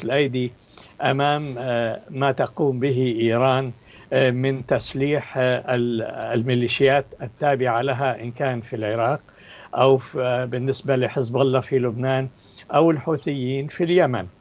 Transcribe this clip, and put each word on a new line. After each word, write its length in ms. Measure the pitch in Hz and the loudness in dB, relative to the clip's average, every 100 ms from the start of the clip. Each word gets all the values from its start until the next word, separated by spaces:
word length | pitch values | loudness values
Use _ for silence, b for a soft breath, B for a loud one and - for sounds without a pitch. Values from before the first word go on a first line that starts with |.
الأيدي 480 | 117 139 139 127 123 - B B B B | -2 0 0 0 -4 -6 B B B B
أمام، 540 | 135 135 143 147 147 123 | 0 2 2 0 -4 -6
آه، 420 | 127 117 117 - - | -2 -2 -2 -4 -8
ما 220 | 135 139 | -2 0
تقوم 480 | 135 120 - 147 127 | 2 -2 0 0 0
به 380 | 139 127 127 110 | 0 0 0 2
إيران، 500 | 113 117 131 127 131 - B B B | 2 4 2 2 -2 -8 B B B
آه، 180 | 131 131 | 2 2
من 340 | 123 135 135 - | 2 -2 -2 -2
تسليح، 720 | 127 - 135 143 147 - 135 | -2 -2 -2 -2 -2 -4 -2
آه، 380 | 127 123 - 123 | 0 0 -2 -2
ال-، 260 | 120 113 | 0 -2
الميليشيات 1040 | 113 - 110 117 123 123 117 - 135 143 - - | -6 -8 -4 -2 0 0 0 2 4 4 0 -10
التابعة 600 | 123 - 147 135 127 113 | -14 -4 0 2 2 0
لها، 420 | 135 127 139 113 | 0 -2 -2 -4
إن 80 | 120 | -8
كان 300 | 120 139 120 | -6 -4 -4
في 140 | - 113 | -6 -6
العراق 440 | 104 117 117 147 - B B B B 123 | -4 0 0 -2 -8 B B B B 2
أو 220 | 131 131 | 4 4
ف-، 200 | - 131 | 0 -4
آه، 280 | 123 123 127 | -2 -2 -2
بالنسبة 500 | 123 131 131 135 131 | -4 -2 -2 0 0
لحزب 420 | 117 143 113 123 | 0 -2 -2 2
الله 220 | 139 127 | 2 2
في 200 | - 135 | 2 0
لبنان 480 | 123 113 131 131 135 - B B B | 0 -2 -2 -2 -2 -10 B B B
أو 180 | 147 165 | 4 4
الحوثيين 760 | 151 165 151 160 139 127 135 147 | 4 0 -4 -2 -4 -2 -4 -4
في 160 | - | -2
اليمن. 420 | 170 180 143 117 92 - | 2 4 4 0 -6 -12